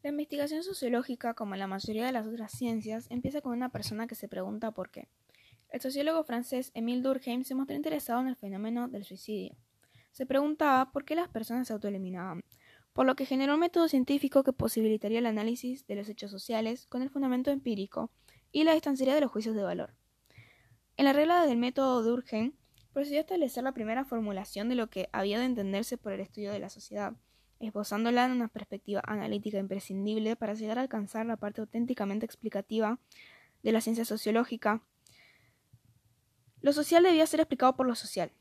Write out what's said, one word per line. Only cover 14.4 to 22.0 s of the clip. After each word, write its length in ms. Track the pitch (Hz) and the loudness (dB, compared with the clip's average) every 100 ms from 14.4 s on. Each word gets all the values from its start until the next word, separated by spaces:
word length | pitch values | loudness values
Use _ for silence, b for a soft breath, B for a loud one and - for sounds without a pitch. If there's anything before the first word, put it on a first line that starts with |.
que 100 | 269 | 4
posibilitaría 640 | - 226 - 220 214 202 226 | 2 0 2 2 2 2 0
el 80 | 240 | 2
análisis 640 | 220 220 240 247 262 - | 0 -2 -2 -4 -8 -8
de 80 | 202 | -8
los 120 | 208 | -8
hechos 220 | 208 202 | -10 -10
sociales 560 | 196 - 226 226 247 - | -10 -4 -2 -2 -4 -6
con 160 | 247 | -4
el 80 | 262 | -4
fundamento 400 | 277 269 247 262 | 0 2 2 2
empírico 640 | 277 247 208 196 - 233 b b b b | 0 0 -2 -4 -6 -8 b b b b
y 120 | - | 4
la 120 | 311 320 | 6 6
distanciaría 400 | 302 269 262 294 | 2 2 4 4
de 60 | |
los 100 | 277 | 2
juicios 240 | - 220 220 | 0 -2 -2
de 80 | |
valor. 320 | 190 175 - _ _ _ _ b b b b b _ - | -2 -4 -6 _ _ _ _ b b b b b _ 2
En 80 | 277 | 4
la 80 | |
regla 340 | 277 311 349 311 | 6 6 6 6
del 100 | 240 | 4
método 460 | 247 254 269 247 | 2 2 4 4